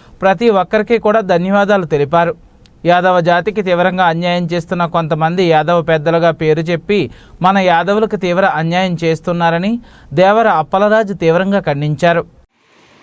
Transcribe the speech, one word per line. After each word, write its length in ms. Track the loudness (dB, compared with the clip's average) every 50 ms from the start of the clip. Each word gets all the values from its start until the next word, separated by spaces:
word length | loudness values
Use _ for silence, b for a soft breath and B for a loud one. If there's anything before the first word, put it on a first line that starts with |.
| B B B B
ప్రతి 300 | 0 0 0 2 2 2
ఒక్కరికి 480 | 2 2 0 0 0 -2 0 0 -2 0
కూడా 220 | 0 0 0 0
ధన్యవాదాలు 640 | 0 0 0 0 0 0 0 0 2 2 0 0 0
తెలిపారు. 520 | 0 -2 -2 0 0 0 0 0 0 -4 -8 -12 -20 _ _ -20 -20 _ _ 0
యాదవ 340 | 2 2 2 4 2 2 2
జాతికి 420 | 2 2 0 0 0 -2 -4 -4 -2
తీవ్రంగా 440 | -2 0 0 0 0 0 0 0
అన్యాయం 400 | 0 0 0 -2 -2 -2 -2 -2 -4 -4
చేస్తున్న 340 | -6 -6 -4 -4 -4 -4
కొంతమంది 580 | -2 -2 -4 -2 -2 -2 -2 -2 -2 0 0 2
యాదవ 380 | 2 2 2 2 2 0 0 0
పెద్దలుగా 480 | 0 0 0 0 0 0 2 2 0
పేరు 300 | 0 0 0 0 0 0
చెప్పి 500 | -2 -4 -4 -4 -2 -2 -2 -2 -2 -4 B B B B B B 0
మన 160 | 0 2 2
యాదవులకు 580 | 2 2 2 2 2 0 0 0 0 -2 -2
తీవ్ర 280 | -2 -2 -2 0 2 0
అన్యాయం 520 | 0 0 -2 -2 -2 -2 -2 -2 -2 -2 -2 -2
చేస్తున్నారని 760 | -2 -2 -2 -2 -4 -2 0 0 0 0 0 -2 -2 -4 -6 B B B B B B 0
దేవర 360 | 2 4 4 4 4 2 2
అప్పలరాజు 680 | 2 0 -2 -2 -2 0 2 2 2 0 0 -2 -4
తీవ్రంగా 460 | -2 0 0 2 2 0 0 -2 -2
ఖండించారు. 600 | -2 -2 -4 -2 -2 -4 -2 0 0 0 2 0 -2 -6 _ _ _ _ _ _ _ _ _ _ _ _ _ _